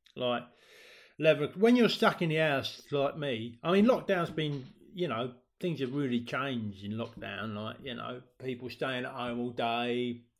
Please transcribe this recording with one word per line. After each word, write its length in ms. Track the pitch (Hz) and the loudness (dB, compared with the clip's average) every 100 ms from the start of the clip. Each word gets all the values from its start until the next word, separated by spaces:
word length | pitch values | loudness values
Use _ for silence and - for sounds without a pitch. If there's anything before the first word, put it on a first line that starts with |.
| _ - | _ -4
like, 280 | 123 120 120 _ _ - - - - - | 0 -2 -4 _ _ -20 -20 -20 -18 2
eleven, 320 | 156 143 147 180 | 4 4 2 4
when 160 | 226 247 | 6 8
you're 140 | 220 | 6
stuck 320 | - 214 - | 4 2 2
in 80 | 170 | 0
the 60 | 156 | 2
house 480 | 156 139 - - - | 2 2 -2 -8 -4
like 260 | 143 139 160 | 0 0 0
me. 400 | 147 113 117 - | -4 -4 -6 -6
I 80 | 156 | 2
mean, 160 | 190 220 | 6 6
lockdown's 420 | 240 - 185 160 | 4 2 0 0
been, 380 | - 151 143 131 - - | -2 -4 -4 -10 -18 -12
you 140 | 175 170 | -6 -2
know, 260 | 113 127 - _ - | -2 -4 -8 _ -8
things 200 | 180 139 | -4 -2
have 160 | 127 143 | -4 -2
really 260 | 139 120 | 0 0
changed 600 | 117 131 139 120 107 95 | -2 -4 -4 -4 -4 -6
in 80 | 101 | -6
lockdown. 640 | 110 120 - 104 101 107 104 | -6 -6 -8 -10 -8 -6 -6
Like, 220 | 110 - | -8 -10
you 140 | 135 117 | -10 -8
know, 260 | 113 123 - - | -8 -10 -14 -12
people 320 | 131 120 123 | -8 -8 -8
staying 360 | - 139 127 131 | -6 -4 -4 -6
at 60 | |
home 280 | 131 123 120 | -6 -4 -4
all 100 | 123 | -4
day, 720 | 120 117 117 123 120 123 117 - | -2 0 0 0 0 -2 -6 -12